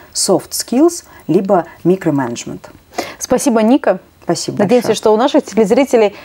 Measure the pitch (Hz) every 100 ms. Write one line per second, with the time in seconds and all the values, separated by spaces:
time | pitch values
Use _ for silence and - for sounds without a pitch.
0 | - - - 160 - - - 240 339 339
1 | - - - 160 190 190 160 - 165 185
2 | 160 139 123 117 - - - - _ -
3 | - - - 254 - 226 214 277 - 185
4 | - _ - 170 - 135 180 247 - 208
5 | 220 214 269 302 - 202 202 240 269 233
6 | 208 -